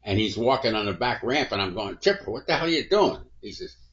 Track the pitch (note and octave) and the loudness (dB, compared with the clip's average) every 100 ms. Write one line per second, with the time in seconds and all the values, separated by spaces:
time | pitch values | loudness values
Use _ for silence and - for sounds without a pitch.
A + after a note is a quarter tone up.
0 | - G2 A2 G#2 A#2 C3+ A#2+ G#2+ G#2 F#2 | 0 0 2 0 2 2 2 0 -2 -2
1 | B2 A#2 A2+ C#3+ C3 G2+ G2 F2+ G2+ F#2+ | -2 -2 0 0 0 -2 -2 -4 -6 0
2 | G3 G3 - A#2+ - E3 E3 D#3+ - G#3 | 0 0 -4 -8 -2 0 2 -2 2 4
3 | D#3+ - - - G#2 G2 F2+ - - | 4 2 -12 -16 -16 -12 -14 -14 -20